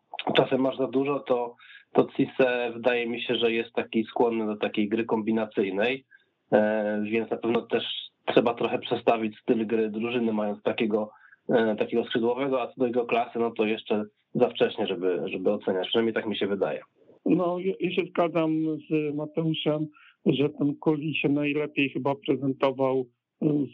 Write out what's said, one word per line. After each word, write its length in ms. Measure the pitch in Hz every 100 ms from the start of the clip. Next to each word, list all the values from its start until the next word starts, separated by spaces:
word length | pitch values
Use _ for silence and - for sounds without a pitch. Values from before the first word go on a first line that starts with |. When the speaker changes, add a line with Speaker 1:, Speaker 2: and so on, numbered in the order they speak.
| _ - - -
Speaker 1:
czasem 260 | 139 131
masz 160 | 135 131
za 100 | 127
dużo, 320 | 127 139 135
to, 360 | - 123 120 - - - _
to 140 | - - -
Cisse 540 | 135 - 127 123 120
wydaje 340 | 117 123 120 117
mi 140 | 117
się, 140 | - 113
że 160 | 117
jest 220 | 113 113
taki 300 | - 117 113
skłonny 420 | 110 - 120 113 107
do 120 | 107
takiej 320 | 101 107 101
gry 160 | 110 117
kombinacyjnej, 1000 | 113 107 110 107 - 98 95 117 135 - - _ _ _
e, 520 | 113 107 110 104 107 104
więc 200 | 113 110
na 60 | 117
pewno 240 | 117 120
też 220 | 110 - - - - _ -
trzeba 280 | 135 117
trochę 260 | 117 117 123
przestawić 600 | - 113 - 113 110 107
styl 280 | - 117 107
gry 220 | 113 110
drużyny, 440 | 107 120 123 113
mając 300 | 107 107 104
takiego, 480 | - - 113 107 107 - - - -
e, 260 | 123 113 107
takiego 280 | - 117
skrzydłowego, 580 | 117 117 117 123 139 131
a 60 | 113
co 60 | -
do 100 | 123
jego 180 | 123 117
klasy, 340 | - 120 117
no 120 | 117
to 140 | 113 110
jeszcze 400 | 110 - 107 107 _ _ 120
za 140 | 120
wcześnie, 380 | - 117 - 98
żeby, 340 | 90 92 85 95
żeby 260 | 95 92
oceniać, 360 | 104 - 92 -
przynajmniej 260 | 120 113
tak 120 | 107 107
mi 120 | 98
się 100 | 98
wydaje. 340 | 98 85 67 - _ _ _ -
Speaker 2:
No, 340 | 165 175 180
ja, 140 | 185 185
ja 120 | 175
się 100 | 185 175
zgadzam 460 | - 170 165 160 160 160 151 -
z 260 | 156 151 147
Mateuszem, 720 | 151 165 160 156 156 151 151 - - _ -
że 240 | 131 147
ten 260 | - 147 143
Koli 400 | 160 156 156 135
się 140 | 147
najlepiej 600 | 143 147 147 147 147 139
chyba 260 | 135 135 139
prezentował, 880 | - 135 135 127 139 131 135 131 123 _ _ _
y, 40 | 156 147 131